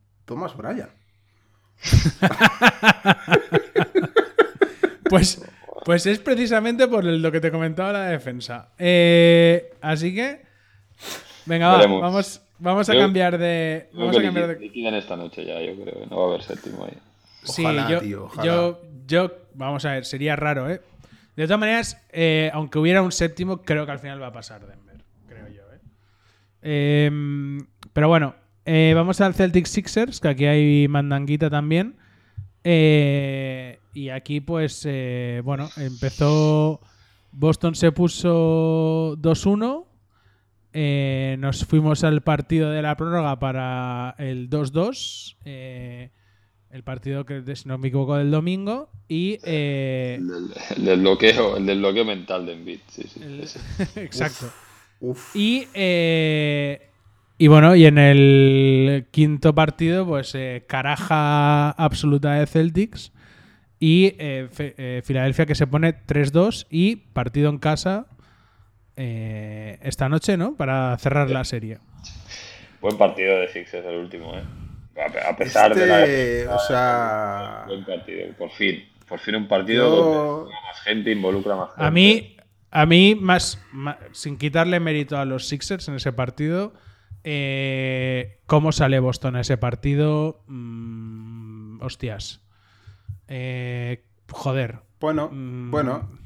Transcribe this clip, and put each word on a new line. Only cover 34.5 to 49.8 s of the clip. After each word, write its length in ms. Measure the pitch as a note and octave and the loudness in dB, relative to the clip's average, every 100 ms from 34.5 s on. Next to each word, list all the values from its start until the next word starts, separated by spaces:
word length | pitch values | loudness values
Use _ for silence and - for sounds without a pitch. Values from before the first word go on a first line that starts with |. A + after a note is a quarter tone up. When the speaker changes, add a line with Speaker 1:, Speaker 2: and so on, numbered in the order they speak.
| E3 D3+ - D3+ | -4 -4 -6 -8
Speaker 2:
eh, 560 | C3+ B2+ B2 B2 A#2+ | -6 -6 -6 -6 -6
bueno, 260 | B2+ C#3 D3+ D3+ | -6 -6 -8 -8
empezó, 1040 | C3 A#2+ C3+ - D3 D3+ D3+ D3+ D#3 D#3 _ _ _ _ _ | -10 -6 -8 0 2 4 4 2 0 -2 _ _ _ _ _
Boston 440 | C3+ D3+ D#3 E3+ D3+ | -2 0 2 -2 2
se 160 | E3 | 2
puso 1200 | D3+ E3+ - F3 E3 E3 D#3+ D#3+ D#3+ D#3+ D#3+ D#3+ D3+ | 4 0 0 0 2 2 2 0 0 0 0 -4 -2
dos 260 | D#3+ D#3+ G3 | 0 0 0
uno, 420 | G#3 A#3 D4 F4+ _ _ _ _ _ _ _ _ | 0 -2 -6 -12 _ _ _ _ _ _ _ _
eh, 640 | D#3 D3 C#3+ C3+ C3+ C3+ C3+ | -4 -2 -2 -2 -2 -4 -4
nos 260 | C#3 - - | -4 -4 0
fuimos 380 | D#3 D#3 D3 D#3+ | 2 2 2 2
al 160 | D3+ | 0
partido 500 | D#3+ D3 - D#3+ D3+ | 0 -2 0 -2 0
de 100 | D3+ | -2
la 140 | D3+ D3 | -4 -4
prórroga 420 | E3 F3 D3+ C3 | -4 -2 -2 -4
para 760 | C3+ C3 B2+ B2+ B2+ B2 B2+ - | -4 -4 -6 -6 -6 -8 -10 -10
el 320 | C3+ B2+ B2 | -8 -8 -4
dos 220 | D3+ C3+ | -4 -2
dos, 680 | D3+ G#3 C4+ - - - _ C#3+ | -2 -4 -4 -12 -12 -18 _ -20
eh, 640 | C3+ C3 B2+ B2 B2 B2+ _ _ _ _ _ _ | -16 -14 -14 -14 -16 -18 _ _ _ _ _ _
el 120 | C3 | -18
partido 420 | A#2+ C3 C3+ C#3 C3+ | -12 -10 -8 -8 -8
que, 160 | C#3 | -12
de-, 140 | B2+ C3 | -12 -14
si 120 | C3+ | -10
no 100 | C3 | -6
me 120 | C3 | -2
equivoco, 260 | C3+ C3+ C#3+ | -2 0 0
del 160 | C#3+ | 2
domingo, 580 | D#3 E3+ F#3+ G3+ B3 D#4 - - | 0 0 -4 -4 -8 -10 -20 -8
y, 280 | E3 F#3 G#3+ | -4 -4 -6
eh, 720 | F3 D#3 C#3+ C#3 | -6 -4 -2 -4